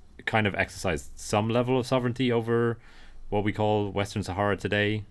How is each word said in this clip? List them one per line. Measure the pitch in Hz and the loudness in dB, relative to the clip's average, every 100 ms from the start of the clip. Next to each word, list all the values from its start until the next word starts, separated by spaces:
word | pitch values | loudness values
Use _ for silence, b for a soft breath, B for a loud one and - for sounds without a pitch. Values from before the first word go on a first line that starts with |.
| - - | -20 -10
kind | - 113 104 | -2 2 2
of | |
exercised | 87 90 - 95 78 - - | 0 -4 -2 -2 -2 -4 -12
some | - 107 110 | 0 0 2
level | 113 123 131 | 0 2 0
of | 123 | 2
sovereignty | 131 123 120 127 | 0 0 0 2
over | 117 113 117 117 113 b b b b - | 2 2 2 2 -2 b b b b -2
what | 104 | 0
we | 104 | 0
call | 101 107 107 101 | 2 2 2 2
Western | 95 98 107 | -2 -2 -2
Sahara | 98 92 104 95 | -2 0 2 2
today, | 101 104 104 107 101 | 0 2 2 0 -6